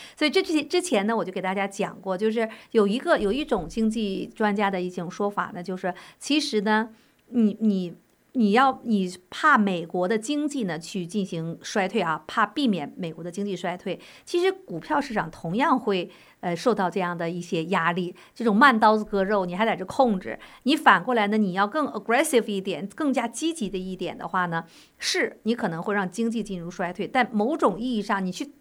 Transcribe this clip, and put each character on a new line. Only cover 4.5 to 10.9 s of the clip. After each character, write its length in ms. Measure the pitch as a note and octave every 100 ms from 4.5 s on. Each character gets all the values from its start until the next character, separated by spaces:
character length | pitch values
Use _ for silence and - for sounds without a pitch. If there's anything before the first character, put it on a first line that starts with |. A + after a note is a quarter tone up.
| G3+
家 160 | G3+
的 100 | F#3+
一 80 | F3+
种 220 | F3+ E3+
说 180 | - G3+
法 220 | G3+ F3+
呢， 80 | F3
就 140 | F3+ F#3
是 180 | F#3 F3 - -
其 220 | - D4
实 220 | - G#3+
呢， 300 | G3+ G#3+ A3+ - _ _ _
你， 300 | A#3+ G#3+ -
你， 340 | A3 G3 F3 E3+ _ _ _
你 200 | C4 G#3+
要， 280 | G#3+ C4+ C4 A#3+
你 280 | G#3 F#3 F3+ _
怕 280 | - D#4 C4+
美 280 | G3+ F3+ E3
国 220 | F3+ F3+
的 100 | A3
经 300 | A3 D4 D4
济 160 | D4
呢 160 | G3 D#3+
去 260 | E3